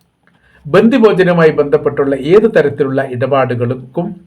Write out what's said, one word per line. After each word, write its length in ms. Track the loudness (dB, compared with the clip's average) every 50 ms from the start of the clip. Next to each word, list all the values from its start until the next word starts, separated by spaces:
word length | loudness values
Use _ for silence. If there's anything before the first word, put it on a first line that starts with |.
| _ _ _ _ _ _ _ _ _ _ _ _ -6 0
ബന്ദിഭോജനവുമായി 840 | 2 2 4 4 4 4 4 4 4 2 2 2 2 2 2 2
ബന്ധപ്പെട്ടുള്ള 680 | 2 0 -2 0 -2 -2 -2 -2 -4 -2 -2 -2 -4
ഏത് 360 | -4 0 2 2 4 4 2 2 0
തരത്തിലുള്ള 480 | 0 0 0 -4 -4 -2 -2 -4 -4
ഇടപാടുകൾക്കും 1120 | -4 -6 -6 -4 -2 -2 -2 -2 -2 -2 -4 -4 -4 -6 -8 -12 -10 -8 -8 -8 -8 -10 -14 -16